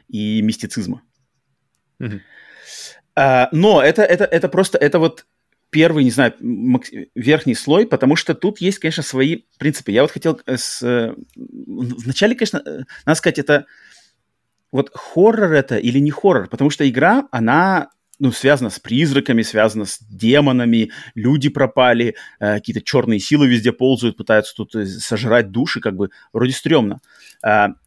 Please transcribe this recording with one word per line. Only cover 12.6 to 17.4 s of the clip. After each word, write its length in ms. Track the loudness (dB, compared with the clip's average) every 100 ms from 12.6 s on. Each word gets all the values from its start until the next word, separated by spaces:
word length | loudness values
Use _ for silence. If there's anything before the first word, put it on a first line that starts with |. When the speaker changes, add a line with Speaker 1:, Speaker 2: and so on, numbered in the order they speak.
| -10
Speaker 1:
э, 180 | -14 -16 -12 -4
надо 120 | -2
сказать, 220 | -2 -4
это 260 | 0 0 0 _ _ _ _ _ _ _ _ _ _
вот 180 | -6 -6
хоррор 600 | -8 -10 2 2 4 2
это 240 | 2 0 -2
или 220 | 0 0
не 120 | 0
хоррор, 380 | 0 2 2 0
потому 200 | -2 -2
что 180 | 2 0
игра, 400 | 2 2 2 -2
она, 580 | -2